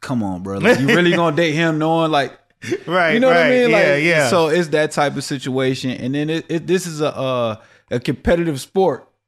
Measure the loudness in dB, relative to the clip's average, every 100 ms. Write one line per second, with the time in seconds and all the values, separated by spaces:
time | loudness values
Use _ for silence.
0 | -6 -4 -4 -6 -8 -2 2 2 2 2
1 | 2 2 0 2 0 0 0 0 0 0
2 | 2 0 -2 -8 _ _ -8 -6 -2 0
3 | 2 2 4 4 4 4 4 4 4 2
4 | 2 2 2 2 2 0 0 0 0 0
5 | -2 -2 -6 -6 -4 -2 0 -2 -4 -6
6 | -4 -4 -2 -4 -4 -6 -2 -4 -4 -4
7 | -4 -2 -4 -2 -4 -6 -14 _ -8 -6
8 | -4 -4 0 0 0 -4 -4 0 0 0
9 | -8 _